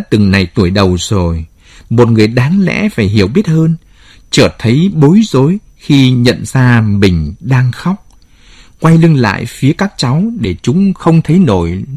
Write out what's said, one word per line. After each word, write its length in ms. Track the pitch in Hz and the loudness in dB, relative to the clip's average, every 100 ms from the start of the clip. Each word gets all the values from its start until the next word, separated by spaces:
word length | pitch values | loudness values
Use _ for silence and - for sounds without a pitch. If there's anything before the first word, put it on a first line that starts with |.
| - | -2
từng 220 | 110 101 | 0 2
này 140 | 98 90 | 0 -2
tuổi 260 | - 87 | -2 -2
đầu 260 | 101 95 90 | 0 0 -2
rồi, 460 | - 101 87 82 80 _ _ - - | -2 -2 -2 -4 -10 _ _ -18 -4
một 200 | 113 117 | 0 2
người 180 | 113 107 | 2 2
đáng 340 | 123 131 196 | 0 -2 0
lẽ 280 | 180 - 208 | -2 -2 -4
phải 160 | - 98 | -2 -2
hiểu 220 | 107 95 | 0 0
biết 200 | 151 208 | 0 0
hơn, 280 | 160 160 165 _ _ _ - _ | 0 0 -2 _ _ _ -20 _
chợt 180 | - 190 - | 0 0 0
thấy 320 | 110 127 190 | -2 0 0
bối 280 | 160 143 196 220 | 2 2 4 2
rối 280 | 131 139 202 - _ | 0 0 -2 -8 _
khi 340 | - 139 127 | 0 2 4
nhận 340 | 127 120 - 110 | 2 0 -2 -4
ra 360 | 135 127 120 | 0 2 2
mình 520 | 110 101 98 85 73 87 | 2 0 0 0 -4 -8
đang 320 | 120 131 127 | -4 -2 -2
khóc. 360 | - 175 196 _ _ _ _ _ - - _ | -4 -6 -6 _ _ _ _ _ -20 -20 _
Quay 180 | 160 165 | 2 4
lưng 180 | 165 147 | 4 2
lại 300 | 113 95 117 | 0 -4 -8
phía 280 | - 131 | -4 -2
các 200 | - 202 - | -2 -4 -4
cháu 260 | 123 147 220 233 | -2 -2 -4 -4
để 160 | 98 85 | -6 -6
chúng 320 | - 160 196 | -2 0 0
không 280 | 180 165 165 | -2 0 0
thấy 180 | - 175 | 2 2
nổi 440 | 160 95 85 90 120 | 2 0 -2 -6 -10